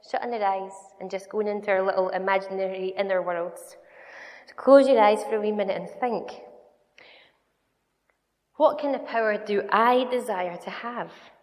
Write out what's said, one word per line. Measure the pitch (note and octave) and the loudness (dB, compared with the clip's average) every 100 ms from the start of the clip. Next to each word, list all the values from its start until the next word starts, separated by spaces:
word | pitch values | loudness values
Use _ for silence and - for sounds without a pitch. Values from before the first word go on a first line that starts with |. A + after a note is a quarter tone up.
| - | -6
shutting | - A#3+ | -4 -2
your | A#3 G3 | -2 -2
eyes | G3 F#3+ - - - | -2 -6 -12 -20 -14
and | F#3 | -8
just | F#3+ G3 | -8 -6
going | G#3+ G#3 | -4 -2
into | G#3 G#3 | -2 0
our | F#3+ | 0
little | F#3+ F#3+ F#3 | 2 0 0
imaginary | F#3 F#3+ F#3+ F#3+ F#3+ F#3+ F#3+ F#3 F#3 | -2 0 0 -2 -4 -4 -4 -6 -4
inner | G3 F#3 | -2 -2
worlds. | F3+ F3 F3 - - - _ - - - - - - | -2 -4 -6 -10 -18 -20 _ -20 -20 -20 -20 -20 -20
So | - | -4
close | - C#4 C4 | 8 8 8
your | A#3+ | 6
eyes | G#3 G#3+ | 6 4
for | - A3 | 0 -4
a | |
wee | G#3+ | -2
minute | G#3 G3 F3+ | -2 -2 -4
and | F3 - | -8 -6
think. | B3 G3+ - - - - _ _ _ _ - - _ _ _ _ _ _ _ _ _ _ _ _ _ - | -4 -4 -8 -14 -18 -20 _ _ _ _ -20 -20 _ _ _ _ _ _ _ _ _ _ _ _ _ 2
What | D4 - | 2 2
kind | C#4+ B3+ | -2 -4
of | - | -4
power | A3+ A3 G#3 | -2 0 -2
do | G#3 G3+ - | -2 -2 2
I | G3+ A3+ B3 B3 | 4 6 4 2
desire | B3 G#3+ F#3 F3+ E3+ | -2 -2 -4 -4 -6
to | - | -12
have? | - A#3 A#3+ E3 - - _ | -12 -10 -10 -10 -14 -20 _